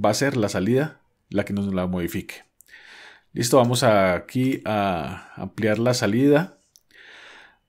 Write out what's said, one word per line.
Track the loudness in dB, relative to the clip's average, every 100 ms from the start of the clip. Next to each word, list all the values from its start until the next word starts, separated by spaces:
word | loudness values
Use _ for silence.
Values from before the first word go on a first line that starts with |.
va | 0
a |
ser | 2 0 0
la | -2
salida | 0 0 0 -2 -8 _ _ -8
la | -6
que | -4
nos | -4 -4
la | -2 -2
modifique. | -4 -4 -6 -10 -16 -20 _ _ -20 -20 -20 -20 -20 _
Listo, | -6 2 4
vamos | 4 2
a, | 4 4 4
aquí | 0 -4 -4 -2 -2
a | -4 -2 -2 -2 -6 -12 -16
ampliar | -12 -12 -4 -2 2
la | 0
salida. | 0 0 2 4 4 0 -10 _ _ _ -20 -20 -20 -20 -20 -20 _